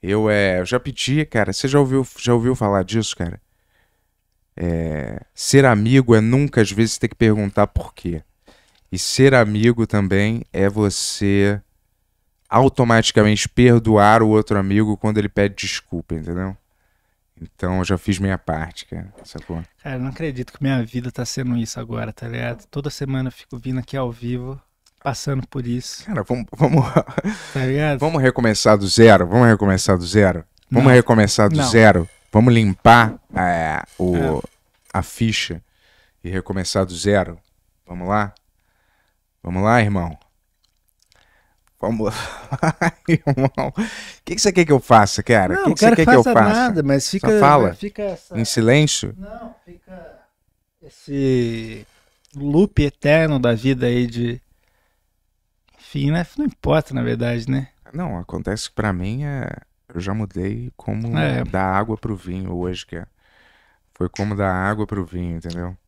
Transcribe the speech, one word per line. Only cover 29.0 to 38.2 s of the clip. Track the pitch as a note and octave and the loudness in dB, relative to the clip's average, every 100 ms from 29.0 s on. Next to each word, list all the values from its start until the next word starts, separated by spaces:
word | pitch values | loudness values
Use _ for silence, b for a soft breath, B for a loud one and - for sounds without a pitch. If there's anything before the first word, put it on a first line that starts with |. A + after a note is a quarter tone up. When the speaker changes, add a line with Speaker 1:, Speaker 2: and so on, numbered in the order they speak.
| A2+ G2 F2 | 8 8 6
Speaker 1:
Vamos | G#2+ A#2+ | 4 6
recomeçar | G#2 G2+ F#2+ - F#2 | 6 4 0 2 0
do | F2 | 2
zero? | G2+ G2 E2+ - _ _ | 2 2 0 -10 _ _
Vamos | B2 C#3 | 4 8
Speaker 2:
Não. | |
Speaker 1:
recomeçar | B2 A#2 A2+ G#2 - G#2 | 6 6 4 4 4 2
do | A2+ | 2
Speaker 2:
Não. | C3+ | 2
Speaker 1:
zero? | A2+ A2 F2+ E2 _ _ | 6 8 6 0 _ _
Vamos | G#2+ B2 | 2 4
limpar, | A#2 G#2+ F#2 A#2 A#2+ A2+ - _ | 4 2 4 8 8 6 0 _
é, | - F2+ E2+ D#2+ D2+ - _ | -4 -2 -2 -2 -6 -10 _
o, | F#2 F2 | -2 0
Speaker 2:
É. | E2 D#2 - _ _ _ _ | -2 -4 -8 _ _ _ _
Speaker 1:
a | F#2+ | -6
ficha | F2 - A#2 G#2+ - E2+ _ _ _ _ _ _ | -6 -4 -2 -2 -6 -10 _ _ _ _ _ _
e | F2 | -8
recomeçar | F#2 - G2 F2 G#2 F#2+ | -8 -6 -6 -4 -4 -4
do | |
zero? | F2 F#2 G2+ F2 E2 _ _ _ _ _ | -4 0 0 0 -8 _ _ _ _ _
Vamos | F2+ F2+ | -12 -4
lá? | G#2 | -4